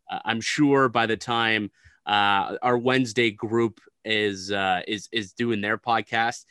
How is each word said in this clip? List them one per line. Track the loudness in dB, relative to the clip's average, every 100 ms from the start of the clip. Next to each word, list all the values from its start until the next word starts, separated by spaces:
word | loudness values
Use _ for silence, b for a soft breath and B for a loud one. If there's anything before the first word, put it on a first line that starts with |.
| -12
uh, | -8
I'm | -4 -4
sure | -2 2 4 4 4
by | 2 0
the | -2
time, | -2 -2 0 0 -2 b b b
uh, | -2 2 4 2 0 -2
our | 0 0
Wednesday | 2 2 0 2 0
group | 0 -2 0 0 -2 _ _
is, | -4 0 0 -2 -4
uh, | -2 0 0 -2
is, | -8 -6
is | -8 -8
doing | -6 -4 -2
their | -2 -4
podcast, | 0 -2 0 -2 -2 -4 -14